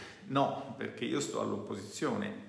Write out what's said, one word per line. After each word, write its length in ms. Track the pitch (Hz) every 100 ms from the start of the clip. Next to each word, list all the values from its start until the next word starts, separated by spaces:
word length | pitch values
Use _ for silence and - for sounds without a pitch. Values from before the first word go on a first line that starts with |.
| - - -
no, 480 | 135 135 - - -
perché 280 | 110 -
io 160 | 120 -
sto 200 | - -
all'opposizione, 1040 | 107 101 - 101 - - 151 110 101 -